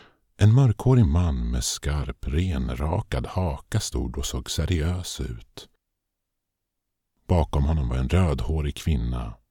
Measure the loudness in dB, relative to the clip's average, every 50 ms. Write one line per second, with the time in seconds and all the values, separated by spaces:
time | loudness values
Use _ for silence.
0 | -20 _ _ _ _ _ _ 4 4 6 6 6 6 4 4 2 2 4 6 6
1 | 6 6 4 4 2 2 0 -2 -2 -2 -2 -2 -4 -4 -6 -6 -4 -4 -4 -4
2 | -4 -6 -8 _ -6 -4 -2 0 0 0 0 -2 -2 -4 -4 -4 -4 -2 -2 -4
3 | -4 -4 -4 -6 -6 -4 -4 -4 -2 -2 -4 -6 -6 -4 -4 -4 -4 -4 -4 -4
4 | -4 -4 -4 -6 -6 -6 -6 -8 -8 -6 -4 -2 -2 0 0 0 0 -2 -2 -4
5 | -6 -8 -8 -8 -8 -8 -10 -12 -16 -20 -20 -20 -20 -20 _ _ _ _ _ _
6 | _ _ _ _ _ _ _ _ _ _ _ _ _ _ _ _ _ _ _ _
7 | _ _ _ _ _ 2 2 2 2 2 0 0 2 2 2 0 0 0 -2 -2
8 | 0 2 2 2 2 2 0 0 -2 -2 -2 -2 -2 -4 -6 -4 -2 -2 0 0
9 | -2 -2 -4 -6 -6 -8 -12 -16 _ _